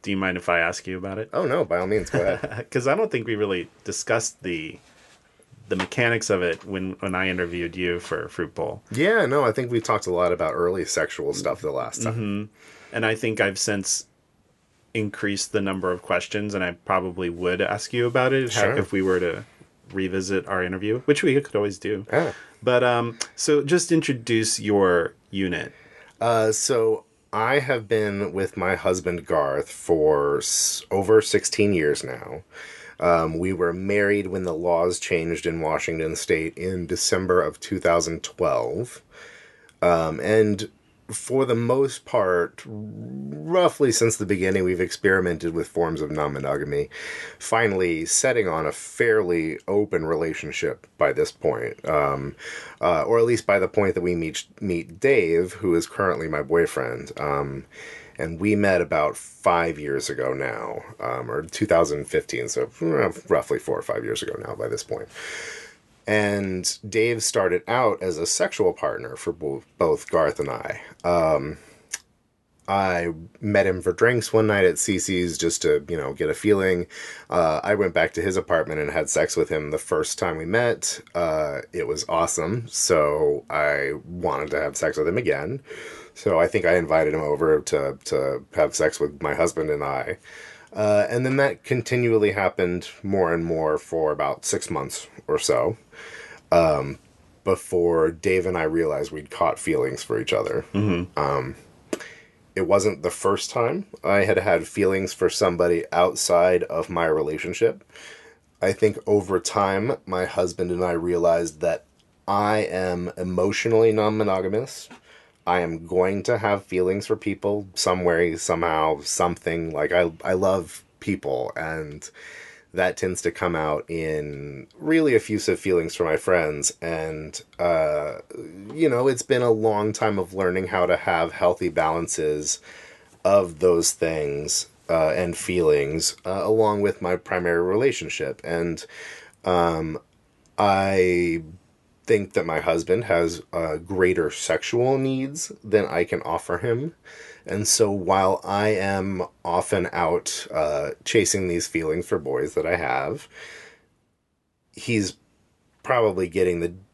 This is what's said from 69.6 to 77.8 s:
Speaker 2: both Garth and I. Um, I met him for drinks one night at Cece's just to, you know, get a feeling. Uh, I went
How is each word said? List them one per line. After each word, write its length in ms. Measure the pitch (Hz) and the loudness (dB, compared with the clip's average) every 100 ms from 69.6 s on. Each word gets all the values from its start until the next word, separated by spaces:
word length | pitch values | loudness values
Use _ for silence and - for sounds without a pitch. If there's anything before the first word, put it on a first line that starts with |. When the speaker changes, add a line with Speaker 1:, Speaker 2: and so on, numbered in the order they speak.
| - _ | -12 _
Speaker 2:
both 320 | 80 73 - | 2 2 0
Garth 300 | 85 73 - | 2 2 0
and 100 | 69 | -6
I. 320 | 64 - - - - | -6 -8 -10 -12 -6
Um, 560 | 87 85 80 78 71 78 - - _ - _ _ _ _ _ _ - | 0 2 2 0 -2 -12 -18 -20 _ -14 _ _ _ _ _ _ -2
I 460 | 98 95 87 85 80 85 - | 0 2 0 -2 -6 -14 -8
met 260 | 107 98 95 | 2 4 4
him 140 | 92 | 2
for 100 | 92 | -2
drinks 400 | 87 117 123 - | 4 4 4 2
one 140 | 110 107 | 4 4
night 180 | 101 92 | 6 4
at 100 | 82 | 4
Cece's 600 | - 92 - 92 87 78 | 0 0 0 0 0 0
just 240 | 85 - | -2 0
to, 220 | 82 73 71 | 2 2 0
you 100 | 80 | -6
know, 160 | 67 | -4
get 160 | 71 78 | -2 -2
a 20 | 73 | 0
feeling. 520 | 107 101 95 90 87 - - - - | 2 4 4 0 -2 -12 -16 -16 -2
Uh, 300 | 104 80 78 | 2 2 2
I 120 | - | 0
went 180 | 101 | 2